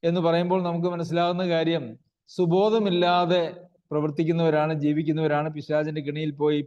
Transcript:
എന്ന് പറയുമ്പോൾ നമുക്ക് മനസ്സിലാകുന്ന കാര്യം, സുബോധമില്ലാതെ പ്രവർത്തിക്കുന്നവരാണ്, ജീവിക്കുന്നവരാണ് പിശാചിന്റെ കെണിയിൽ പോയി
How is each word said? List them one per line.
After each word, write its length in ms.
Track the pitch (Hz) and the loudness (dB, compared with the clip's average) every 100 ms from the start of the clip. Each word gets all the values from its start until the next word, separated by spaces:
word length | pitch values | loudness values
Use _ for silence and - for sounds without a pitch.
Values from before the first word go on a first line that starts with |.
എന്ന് 160 | 170 175 | 0 2
പറയുമ്പോൾ 420 | 170 165 175 185 | 2 2 2 0
നമുക്ക് 240 | 175 170 175 | 0 -2 -2
മനസ്സിലാകുന്ന 600 | 175 165 170 175 180 185 | -4 -2 0 0 0 0
കാര്യം, 500 | 165 160 170 123 110 _ _ _ | 0 0 -2 -4 -14 _ _ _
സുബോധമില്ലാതെ 1300 | - 175 180 214 226 208 175 175 175 175 180 160 - - _ _ | -2 2 4 4 2 0 2 2 2 2 0 0 -8 -20 _ _
പ്രവർത്തിക്കുന്നവരാണ്, 840 | 147 156 147 160 165 165 151 151 | -4 -2 -2 -2 2 2 2 0
ജീവിക്കുന്നവരാണ് 760 | 156 147 151 156 156 160 147 156 | 0 0 0 0 0 0 0 -2
പിശാചിന്റെ 500 | 151 139 151 151 156 | -8 -4 -2 -2 -6
കെണിയിൽ 300 | 139 147 156 | -6 -4 -6
പോയി 300 | 143 151 151 | 0 0 0